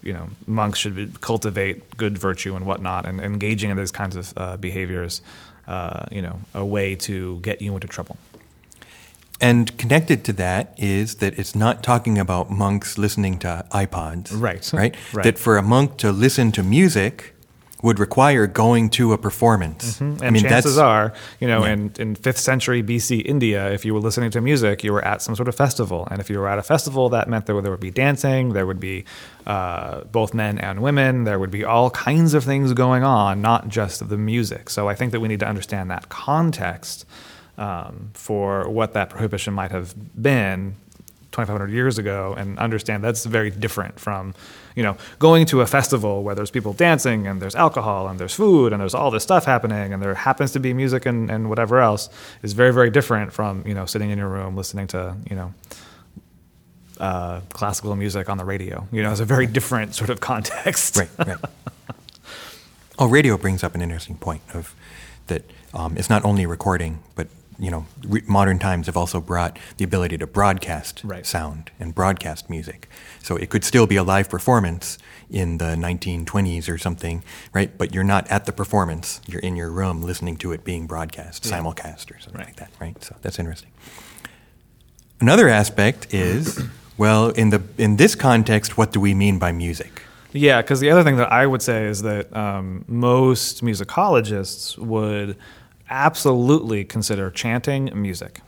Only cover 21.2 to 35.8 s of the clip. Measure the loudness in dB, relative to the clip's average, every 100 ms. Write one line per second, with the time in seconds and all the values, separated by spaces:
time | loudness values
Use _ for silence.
21.2 | -18 -6 0 2 2 0 -4 -6 -6 -2
22.2 | -2 0 0 0 0 -2 0 -2 0 -2
23.2 | 0 2 2 0 -2 -2 0 0 0 0
24.2 | -2 0 2 2 2 0 0 0 0 -4
25.2 | -4 -4 -4 0 0 0 -4 -4 -6 -8
26.2 | -6 -4 -2 -4 0 0 0 0 2 2
27.2 | 0 -2 -2 -2 -2 -6 -6 0 0 2
28.2 | 0 0 0 0 -2 -4 -6 -8 -12 -18
29.2 | -20 -16 -6 -4 -4 -6 -8 -10 -2 0
30.2 | 0 0 -2 -2 -4 -2 0 2 2 2
31.2 | 0 0 -2 -4 2 4 4 2 0 4
32.2 | 6 4 2 0 2 2 4 4 4 4
33.2 | 4 2 2 2 0 -4 -4 -6 -6 -2
34.2 | 0 0 -2 -6 -8 -4 -2 -2 -2 -2
35.2 | -2 -2 -2 -4 -4 -6